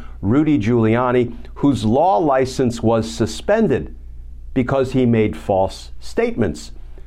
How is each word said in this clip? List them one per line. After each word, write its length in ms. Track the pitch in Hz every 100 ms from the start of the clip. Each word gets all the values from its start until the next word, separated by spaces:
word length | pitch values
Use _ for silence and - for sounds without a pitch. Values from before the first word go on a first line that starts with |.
| - -
Rudy 360 | 95 135 156 147
Giuliani, 800 | 107 120 110 117 127 123 120 - - -
whose 280 | 143 135
law 340 | 107 127 175 202
license 640 | 156 131 131 - 127 -
was 300 | 110 117 110
suspended 840 | - 107 - - 220 202 104 - - - - - - -
because 400 | 131 123 135 131
he 120 | 131 120
made 320 | 113 107 -
false 540 | - 95 95 - - -
statements 720 | - - 233 131 98 73 - - - -